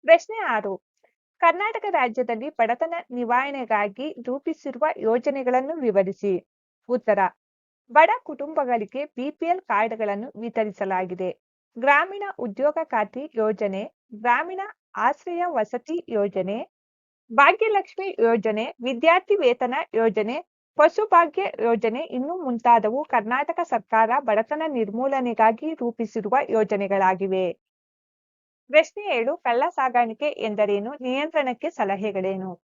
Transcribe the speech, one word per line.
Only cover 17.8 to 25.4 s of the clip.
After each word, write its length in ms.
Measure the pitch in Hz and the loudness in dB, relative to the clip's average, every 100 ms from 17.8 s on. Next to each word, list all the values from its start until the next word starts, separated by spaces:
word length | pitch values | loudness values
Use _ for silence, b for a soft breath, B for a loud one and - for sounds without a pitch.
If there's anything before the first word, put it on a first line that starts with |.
| 381 - 381 - | -2 -8 -8 0
ಯೋಜನೆ, 560 | 226 226 220 214 247 - | 2 2 0 -2 -4 -6
ವಿದ್ಯಾರ್ಥಿ 520 | 247 240 320 359 - | -6 2 4 4 2
ವೇತನ 400 | 403 269 247 254 269 - | 2 2 2 -2 -4 -4
ಯೋಜನೆ, 500 | 220 226 214 208 285 - _ _ - | 0 0 0 -4 -6 -10 _ _ 4
ಪಶುಭಾಗ್ಯ 640 | 311 - 427 349 339 370 392 - | 4 4 4 4 4 0 -4 -2
ಯೋಜನೆ, 400 | 233 233 226 240 | 0 2 0 -2
ಇನ್ನು 380 | 320 254 277 370 | -6 -6 -6 -6
ಮುಂತಾದವು 680 | 285 233 240 233 214 254 | -4 0 4 6 4 -2
ಕರ್ನಾಟಕ 560 | 302 233 214 254 285 339 | -2 -2 0 -2 -2 -4
ಸರ್ಕಾರ 460 | 339 233 _ 220 226 262 | -2 -4 _ 2 4 2
ಬಡತನ 440 | 247 208 226 302 226 | 2 0 0 -4 -4
ನಿರ್ಮೂಲನೆಗಾಗಿ 1040 | 262 208 220 269 269 240 220 | -2 -2 -2 -2 0 -2 2